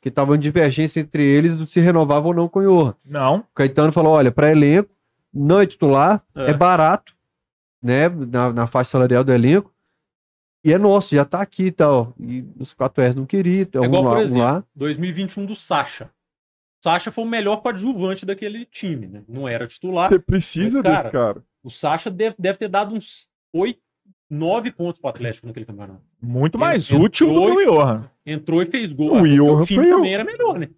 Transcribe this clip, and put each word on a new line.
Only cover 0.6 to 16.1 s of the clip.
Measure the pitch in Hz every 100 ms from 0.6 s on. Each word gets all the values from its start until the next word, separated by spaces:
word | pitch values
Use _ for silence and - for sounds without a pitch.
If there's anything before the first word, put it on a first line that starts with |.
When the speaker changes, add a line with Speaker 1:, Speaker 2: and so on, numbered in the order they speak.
| 151 135 156 160
Speaker 1:
entre | 151 156
eles | 143 143 165 160
do | 160
se | -
renovava | 170 170 151 147 160
ou |
não | 175 170
com | 196
o |
Johan. | 196 180 143 -
Speaker 2:
Não. | 139 147 131 170
Speaker 1:
O | -
Caetano | - 139 135 151
falou: | 156 156
olha, | 156 131
pra | 120 147
elenco, | 156 143 165 208 _ _ _ _
não | 139 143 190
é | 196
titular, | - 151 139 156 208 _
Speaker 3:
É. | - 135
Speaker 1:
é |
barato, | 147 175 180 156 185 _ _ _ _ _ _ _ _
né, | 120 131 160
na, | 175 127 123 123
na | 120 117
faixa | 127 123
salarial | 135 127 123
do | 135
elenco, | 123 117 190 202 _ _ _ _ _ _ _ _ _
e | 156
é | 170
nosso, | 208 196 -
já | 143
tá | 143 170
aqui | 196 - 185
e |
tal. | 175 151 135 117 -
E | 120 127 123 -
os | 131
quatro | _ 131 -
R's | 127
não | 127 131
queriam, | 196 180 185
então | 190 135
Speaker 3:
É | 123
igual, | 139
Speaker 1:
um | 127
lá, |
Speaker 3:
por | 117
Speaker 1:
um |
Speaker 3:
exemplo, | 208 123
Speaker 1:
lá. | 120 156 -
Speaker 3:
dois | - 147 147
mil | 180
e |
vinte | 165 196
e | -
um | 196
do |
Sacha. | 214 - 160 135 - -